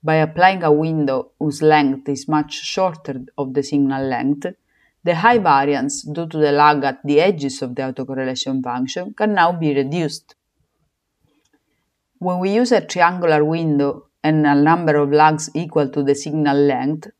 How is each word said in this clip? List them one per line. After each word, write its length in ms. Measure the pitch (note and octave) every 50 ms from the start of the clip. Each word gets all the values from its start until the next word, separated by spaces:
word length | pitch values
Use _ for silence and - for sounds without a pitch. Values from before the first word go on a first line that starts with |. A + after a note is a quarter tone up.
| -
By 140 | D#3 D#3
applying 460 | D#3 D#3 D#3 D#3 D#3+ F3+ F#3 G3 F#3 E3+
a 100 | D#3 D3+
window 600 | D3 D#3 D#3+ D#3+ D#3 D3 C3+ C3 B2+ - _ _ _
whose 240 | D#3+ D3+ C#3+ D3 D#3
length 460 | D#3 D#3 D3+ D3 C3+ C3+ C3+ - -
is 180 | C#3 C3 -
much 280 | - D#3 D3+ D3+ D3+ -
shorter 680 | - - - - - F#3+ F#3 D#3+ D#3+ _ - C3+ B2+ C3 - _ -
of 160 | C#3+ C3 C4
the 80 | D3 C#3+
signal 440 | - - C#3+ C#3+ C3+ C3+ C3+ C3+
length, 400 | C3+ C3 A#2+ B2 C3+ C#3+ C#3+ - F3+ F#3 _ _ _ _ _ _ _ _ _ _
the 100 | E3+ F3
high 240 | D#3+ F3+ A#3 B3 A#3
variance 640 | G3 E3+ C#3+ C#3 C#3 C#3+ D3 C3+ B2 C#3+ - - -
due 240 | D3 D3 E3 E3+
to 120 | D#3+ D#3+ D#3
the 140 | D3+ D3 C#3+
lag 300 | C#3+ D3 D3+ D3+ C#3+ C3+
at 200 | C#3 C3+ - -
the 160 | C#3+ C#3+ D3
edges 400 | E3 G3 G3 D3+ C#3 C#3 C3 -
of 140 | C#3 B2 B2
the 80 | C3 C3+
autocorrelation 800 | C3 C3 - C3 C3 C3+ C3 C3 B2+ B2+ B2+ - C#3 C3+ C3+ C3
function 500 | B2+ A#2+ B2+ C3 C3 - F3+ F3+ G3+ G#3
can 220 | - G#3 G#3+ G#3
now 180 | F#3+ E3+ E3+ F3+
be 220 | E3+ D#3+ D3+ C#3+
reduced. 600 | C#3 C#3 C3+ D3 F3 E3 D3 - - _ _ _ _ _ _ _ _ _ _ _ _ _ _ _ _ _ _ _ _ _ _ _ _ _ _ _ _ _ _ _ _ _ _ _ _ _ _ _ _
When 200 | F3+ F3+ F3+ F3+
we 160 | F#3 G3 G3+
use 180 | A3 B3 A#3+ B3
a 80 | G3+
triangular 640 | E3 - - F3+ E3+ E3+ F3+ F3+ F3 E3+ D#3 D3+ D3+
window 640 | D3+ D#3+ E3 E3 D#3+ D3+ C#3+ C#3+ C#3+ - - _ _ _ _ -
and 220 | D#3 D#3 D#3 D3+
a 80 | D3 C#3+
number 400 | C#3+ C#3+ D#3 E3 E3+ E3+ D#3 D3+
of 140 | D3 D3 C#3
lags 400 | C#3+ D3+ D3+ D#3 D#3 D3+ D#3 - -
equal 340 | D3+ F3 E3 - D#3+ D3 C3
to 140 | C3 D3+ C#3+
the 100 | C#3 C#3
signal 420 | C#3+ - D#3+ D3 D#3 D3+ D3 C#3
length 520 | C#3+ C#3+ C#3+ C3+ B2+ B2+ C#3 D#3 D#3 - G#3 _ _